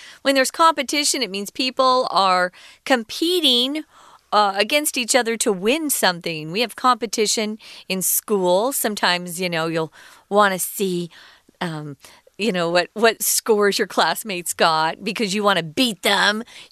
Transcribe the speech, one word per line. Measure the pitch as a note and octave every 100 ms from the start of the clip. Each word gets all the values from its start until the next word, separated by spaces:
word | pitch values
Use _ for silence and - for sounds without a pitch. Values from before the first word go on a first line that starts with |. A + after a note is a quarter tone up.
| - -
When | C4+ C#4
there's | B3+
competition, | - E4 D4+ C4 D4+ C#4+ D#4
it | A3
means | F#3+ D4+
people | - C4 B3 C4 B3+ B3+
are | - F#3+ F#3 F3+ - - - -
competing, | B3+ A3 - E4 F4+ D4+ A#3+ B3+ D4+ D4+ - - - _
uh, | G3+ G3+ G3
against | G#3+ D4 D4 -
each | A3+ C4
other | A#3 A3+
to | -
win | F#3+ G3+ D4+ D4+
something. | - G3+ F3 F3 D#3+ D#3
We | F#3
have | A#3+ -
competition | B3+ A#3+ A#3 - G#3+ - G#3+ G#3+ - - -
in | F#3+
school. | F3+ - - G#3 F3+ F3+ A#3+
Sometimes, | C#4 A#3+ G#3 G3+ F3 F3+ E3+
you | F#3
know, | E3 E3
you'll | E3 D#3+ - - - _
wanna | G3+ G#3 F#3
see, | - - F#3+ F3+ E3+ - - _ _ _
um, | F3+ D#3 D3+ C#3 - - _ _
you | G#3
know, | F3+ E3+
what, | F3 E3+
what | - A3+ G#3+
scores | - - - G#3 G3+ F#3+
your | G3
classmates | - E3+ E3+ A3 F3+ F3
got | - E3+ D#3 D#3+ - G3
because | G3 G#3+
you | G3+
wanna | G3+ F#3
beat | D#3+ D3 B3+ G3+
them. | G#3+ G3 F#3 G#3+ A#3 - -